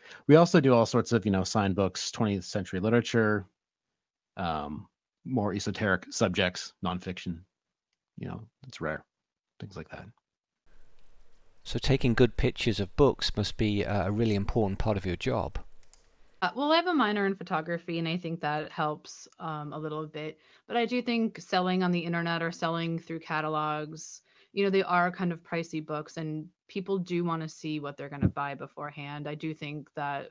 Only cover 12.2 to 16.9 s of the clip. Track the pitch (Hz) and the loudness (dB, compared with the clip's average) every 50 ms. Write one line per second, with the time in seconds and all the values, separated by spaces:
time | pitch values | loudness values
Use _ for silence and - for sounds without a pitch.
12.2 | 123 117 - - - - - - - 120 101 - 98 - - - 143 131 - - | 6 6 6 4 2 2 2 0 0 0 2 0 -2 0 4 6 6 6 6 2
13.2 | - - - 104 104 - - - 113 107 104 101 - - 104 101 85 95 104 107 | -2 -2 0 0 -2 0 0 0 2 2 2 2 0 0 0 0 0 2 2 2
14.2 | 120 110 104 98 101 - - 117 107 95 98 - - 113 104 98 - 95 87 - | 2 2 2 2 2 2 2 2 2 2 2 0 2 2 0 0 0 -2 -2 -2
15.2 | - 131 123 110 - - - - - - - - - - - - - _ _ - | -2 -2 -2 -2 -2 -4 -4 -6 -8 -10 -14 -18 -18 -18 -20 -20 -20 _ _ -20
16.2 | - - _ - 185 180 - 240 285 294 320 339 339 359 | -20 -20 _ -4 -4 -2 -2 0 2 2 4 4 2 2